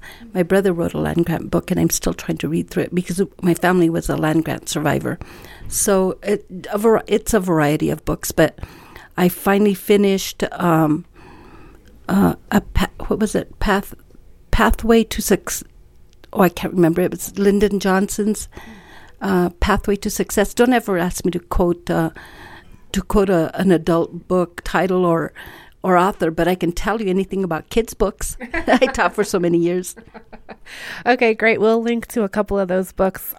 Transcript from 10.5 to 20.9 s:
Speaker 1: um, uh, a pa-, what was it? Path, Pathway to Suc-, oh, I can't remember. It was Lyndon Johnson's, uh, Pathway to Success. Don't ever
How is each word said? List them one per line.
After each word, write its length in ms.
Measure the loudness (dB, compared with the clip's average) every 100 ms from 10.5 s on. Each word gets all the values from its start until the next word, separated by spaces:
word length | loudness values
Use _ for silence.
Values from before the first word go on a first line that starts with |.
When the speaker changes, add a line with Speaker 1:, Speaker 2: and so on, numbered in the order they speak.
Speaker 1:
um, 520 | -2 2 4 4 0 -4 -20 -20 -20 -20 -20 -20 -20 -20 -20 -2
uh, 280 | 2 2 0 -2
a 100 | -2
pa-, 280 | 0 -2 -2 -4 -4
what 120 | -2
was 160 | 0 -2
it? 240 | -6 -4
Path, 340 | 0 0 -2 -14 -20 -20 -20 -20 -2
Pathway 520 | 2 4 2 4 4
to 180 | 4 -2
Suc-, 420 | 0 0 0 -10 -10 -20 -20 -20 -20 -20 -12
oh, 100 | 0
I 80 | 0
can't 240 | 0 -6
remember. 280 | 2 2 4
It 100 | 0
was 260 | -4 -10 0
Lyndon 440 | 2 4 2 0
Johnson's, 640 | 0 0 0 -2 -2 -4 -6 -16 -20 -20 -20 -20 -20 -10
uh, 300 | -2 0 0 0
Pathway 380 | 0 0 0 -2
to 120 | -2
Success. 440 | -4 -2 0 0
Don't 180 | 2 2
ever 260 | 2 2